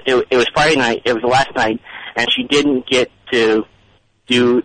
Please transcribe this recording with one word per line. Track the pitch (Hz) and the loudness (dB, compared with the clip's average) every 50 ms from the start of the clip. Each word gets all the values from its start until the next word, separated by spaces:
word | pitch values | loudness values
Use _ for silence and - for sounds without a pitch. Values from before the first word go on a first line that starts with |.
| - | 0
it, | 131 127 123 104 - | 0 0 0 0 2
it | 131 127 | 2 2
was | 117 - - | 2 2 0
Friday | 156 147 156 160 | 0 2 2 2
night, | 135 127 117 113 - - | 2 0 0 -2 -2 -2
it | 113 123 | -2 -2
was | 110 | -2
the | 110 120 | 0 0
last | 127 131 135 - - | 2 2 0 0 -2
night, | 135 117 110 110 120 - - - - - - - | -2 -2 -2 -2 -4 -8 -14 -20 -18 -18 -10 -6
and | 117 117 117 - | -4 -2 -2 -2
she | - 123 | -4 -2
didn't | 123 143 147 143 147 135 127 123 | 0 0 0 2 2 0 -2 -2
get | - 131 123 120 - _ _ _ - - | -2 0 0 0 -2 _ _ _ -4 0
to | 117 113 110 110 110 107 - _ _ _ _ _ _ _ _ _ _ _ - | 0 2 2 2 0 -2 -4 _ _ _ _ _ _ _ _ _ _ _ -2
do | 123 123 123 120 123 123 | 0 2 2 2 2 0